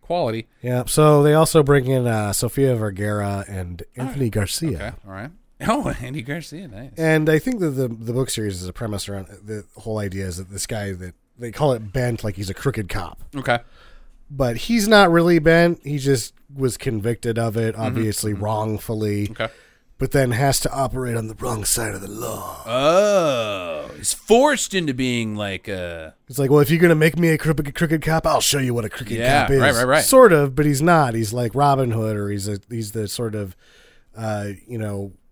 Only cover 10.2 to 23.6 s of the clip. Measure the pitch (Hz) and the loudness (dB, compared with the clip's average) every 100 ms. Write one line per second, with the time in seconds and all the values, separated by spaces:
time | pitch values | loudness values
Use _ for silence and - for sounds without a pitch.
10.2 | 95 87 95 98 - 113 101 92 90 - | -6 -8 -10 -10 -8 -6 -6 -8 -12 -16
11.2 | _ _ 117 107 147 123 110 131 123 113 | _ _ -12 -2 0 0 -4 -4 -2 -2
12.2 | 107 98 98 98 139 110 98 - 85 - | -6 -6 -8 -4 -4 -4 -6 -6 -8 -14
13.2 | - 143 131 120 - - - - - - | -12 -8 -2 -2 -2 -20 -20 -20 -20 -20
14.2 | - 139 127 117 - 233 208 214 190 170 | -18 -4 -2 -2 -2 0 6 6 8 6
15.2 | 170 170 156 165 170 170 139 147 135 135 | 6 4 6 6 4 2 -4 -4 0 0
16.2 | - _ _ 139 131 - - 110 104 117 | -2 _ _ -4 -4 -2 -6 -4 -4 -4
17.2 | 120 113 117 107 110 107 110 120 110 104 | -4 -2 -2 -2 -4 -2 -4 -2 -2 -2
18.2 | 107 101 104 110 110 107 - 110 107 104 | -4 -4 -2 -2 -2 -4 -6 -4 -2 -2
19.2 | 101 110 113 - _ _ _ _ 131 - | -4 -6 -8 -8 _ _ _ _ -2 0
20.2 | 131 117 139 131 - 131 131 127 123 117 | 2 2 2 0 -2 -2 -4 -4 -4 -6
21.2 | 110 110 - 110 101 - 110 98 98 107 | -6 -8 -6 -4 -2 -2 -4 -6 -10 -10
22.2 | 117 107 - - 113 123 143 175 208 202 | -10 -10 -10 -12 -4 0 4 4 4 2
23.2 | 160 127 110 98 | 2 0 -2 -4